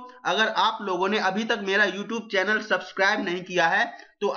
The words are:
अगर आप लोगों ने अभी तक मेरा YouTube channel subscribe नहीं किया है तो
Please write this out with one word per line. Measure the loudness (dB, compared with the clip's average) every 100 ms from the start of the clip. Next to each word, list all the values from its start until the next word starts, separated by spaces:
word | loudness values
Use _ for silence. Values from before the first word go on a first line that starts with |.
| -2 -6
अगर | -2 0 2 2
आप | 0 0
लोगों | -2 0 0
ने | 2
अभी | 0 0
तक | 0 -2
मेरा | 0 2 2
YouTube | 0 -6 -6 -2
channel | 0 2 0
subscribe | 0 -2 -2 0 2 2
नहीं | -2 -4
किया | -2 2 4
है | 2 0 -4 -20 _
तो | -2